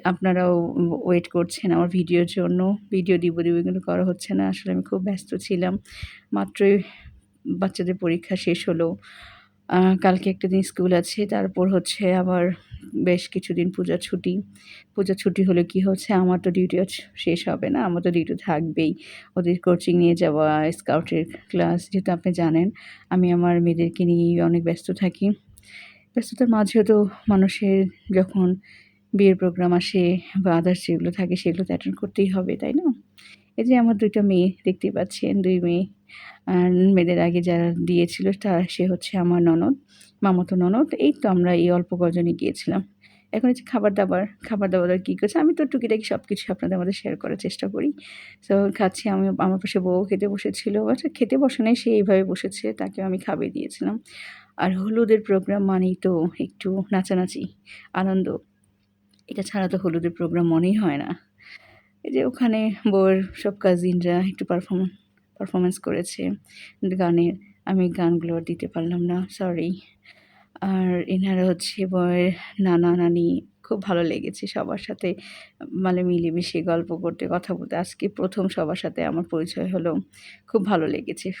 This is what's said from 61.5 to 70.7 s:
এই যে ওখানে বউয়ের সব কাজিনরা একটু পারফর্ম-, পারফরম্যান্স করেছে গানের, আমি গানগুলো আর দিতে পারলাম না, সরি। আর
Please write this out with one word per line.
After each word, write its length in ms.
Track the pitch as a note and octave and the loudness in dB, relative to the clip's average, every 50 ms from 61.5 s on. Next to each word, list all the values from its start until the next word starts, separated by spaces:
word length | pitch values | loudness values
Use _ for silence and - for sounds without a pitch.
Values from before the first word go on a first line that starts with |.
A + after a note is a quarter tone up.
| - - _ _ _ _ _ _ _ _ - | -20 -20 _ _ _ _ _ _ _ _ -10
এই 80 | - | -4
যে 100 | B3+ C4 C4 | -2 -2 -2
ওখানে 340 | B3+ B3+ - B3 A#3 A3 A3 A3 A3 G3 - - | -2 -2 0 0 0 2 0 0 -2 -4 0 0
বউয়ের 340 | A3 G3 G3 F#3+ F#3+ F#3+ F#3+ G3 F#3 - | 2 4 4 6 6 4 2 0 -4 -8
সব 180 | - - G#3 G3 - | -6 -6 -6 -6 0
কাজিনরা 580 | - F#3+ F3+ F3 F3+ F#3 F3+ F3 F3 F3 F3 F3+ F#3 F#3+ | 2 2 2 4 2 0 0 0 0 0 0 2 0 0
একটু 160 | - - F#3+ | -2 -6 -4
পারফর্ম-, 480 | - F3+ F3+ F#3 - F#3+ F3+ F#3 F3+ - _ _ _ _ _ _ _ _ | -2 -2 -4 -2 -2 -2 -2 -2 -4 -4 _ _ _ _ _ _ _ _
পারফরম্যান্স 440 | - G3 - - F#3 F3+ F3+ F#3 - | -12 -10 -4 0 0 0 0 0 -2
করেছে 420 | - F3+ - - F3+ - - - F3+ F3+ G3+ - - _ - - - - - _ - F#3 F#3 F#3 | -4 -4 -4 -4 -4 -6 -8 -6 -6 -6 -6 -8 -10 _ -20 -20 -20 -20 -12 _ -4 -4 -2 0
গানের, 360 | F3+ E3+ E3+ E3+ E3+ F3 F#3+ - - _ _ _ _ | 0 2 2 2 2 2 0 -4 -12 _ _ _ _
আমি 180 | - F#3+ F#3+ F3+ F3 | -2 0 2 2 0
গানগুলো 440 | E3+ F#3 F3 E3+ F3 E3 E3 E3+ E3 | 0 0 0 0 0 0 0 -2 -4
আর 80 | E3 E3 | -4 -4
দিতে 240 | - E3+ - - F3 | -6 -6 -6 -8 -6
পারলাম 340 | - F3 E3 E3+ F3 F3 F3 | -6 -4 -4 -2 -2 -2 -2
না, 140 | F3 F3 F3+ F#3 F#3+ | -2 -2 -2 -4 -6
সরি। 400 | - - G3 F#3 E3+ E3 E3 F3 F#3 - - _ _ _ _ - - _ _ _ _ _ _ _ _ - | -8 -6 -4 -4 -2 -4 -4 -4 -6 -8 -12 _ _ _ _ -20 -20 _ _ _ _ _ _ _ _ -8
আর 280 | G3 G3 | -4 -2